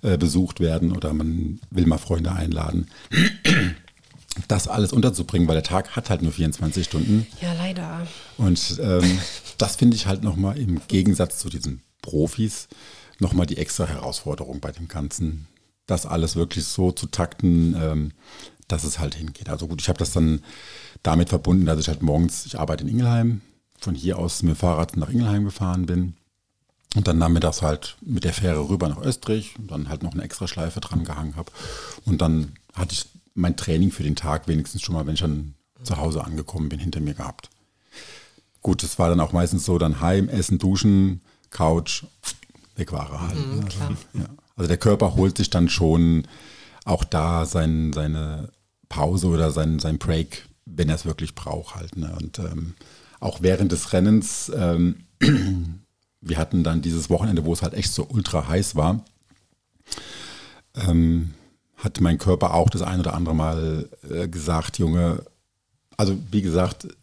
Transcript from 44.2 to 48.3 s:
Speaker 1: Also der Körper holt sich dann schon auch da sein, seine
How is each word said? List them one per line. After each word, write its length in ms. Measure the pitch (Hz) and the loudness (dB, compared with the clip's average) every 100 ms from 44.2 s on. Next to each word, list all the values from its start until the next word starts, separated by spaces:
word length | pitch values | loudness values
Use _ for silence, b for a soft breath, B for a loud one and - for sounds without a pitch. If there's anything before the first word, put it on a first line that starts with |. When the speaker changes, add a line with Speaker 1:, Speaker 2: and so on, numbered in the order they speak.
| - - _ | -8 -12 _
Speaker 1:
Also 140 | - 85 | -4 0
der 80 | 87 | 4
Körper 380 | 110 101 98 | 4 4 4
holt 240 | - 95 - | 4 2 2
sich 100 | 98 | 0
dann 220 | 90 85 | 4 4
schon 580 | - 82 82 85 82 - B B B B B | 4 4 6 6 4 0 B B B B B
auch 200 | - 82 | -4 -2
da 420 | - 82 80 82 82 | 0 0 0 0 0
sein, 480 | 90 80 80 78 | 0 2 2 0
seine 560 | 73 76 78 76 | -2 -2 -4 -4